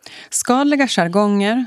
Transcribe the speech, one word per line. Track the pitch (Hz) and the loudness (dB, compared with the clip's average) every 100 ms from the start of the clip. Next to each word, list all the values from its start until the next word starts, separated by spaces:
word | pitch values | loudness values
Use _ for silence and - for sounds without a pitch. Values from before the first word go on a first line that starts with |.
| - - - | -20 -20 -10
Skadliga | - - 247 285 285 262 | -6 0 2 2 2 0
jargonger, | - 170 196 208 202 202 247 | 0 0 2 2 2 0 -2